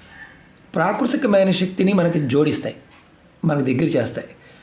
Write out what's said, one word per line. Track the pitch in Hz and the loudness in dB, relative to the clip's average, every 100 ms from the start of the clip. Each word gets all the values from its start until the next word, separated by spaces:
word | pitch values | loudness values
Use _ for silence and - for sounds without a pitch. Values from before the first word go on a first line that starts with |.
| - - - - - - - 165 | -20 -20 -20 -20 -20 -20 -6 -2
ప్రాకృతికమైన | 175 208 247 294 240 196 190 | 0 0 -2 -2 2 4 4
శక్తిని | 180 180 - 190 | 2 -2 0 2
మనకి | 196 170 156 139 | 2 2 0 0
జోడిస్తాయి, | 139 151 123 110 - - - _ _ - - 160 | 2 2 0 -6 -10 -20 -20 _ _ -20 -6 -2
మనకు | 143 | -2
దగ్గర | 131 131 | 0 0
చేస్తాయి. | 156 131 110 - - - - - | 0 0 -2 -8 -14 -20 -20 -20